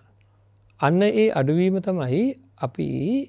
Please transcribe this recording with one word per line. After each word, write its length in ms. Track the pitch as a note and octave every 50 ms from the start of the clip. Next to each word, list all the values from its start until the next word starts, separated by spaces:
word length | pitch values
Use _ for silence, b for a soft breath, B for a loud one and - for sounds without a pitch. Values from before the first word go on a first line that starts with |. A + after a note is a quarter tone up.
| _ _ _ _ _ _ _ _ _ _ _ _ _ _ _ -
අන්න 220 | - C#3+ E3 F#3 G3+
ඒ 280 | G#3 G#3+ A3 A3 A3
අඩුවීම 460 | - D3 C3 C#3 D#3 E3+ F#3 F#3+ F#3+ F#3+
තමයි 440 | F#3 G3 F#3 F3+ C#3 B2+ C3 E3+ A#3 C4+ C4 - - _ _
අපි, 340 | _ - C3 - - D#3 C#3+ B2+ C3 C3+ F#3 A#3+ C#4 C#4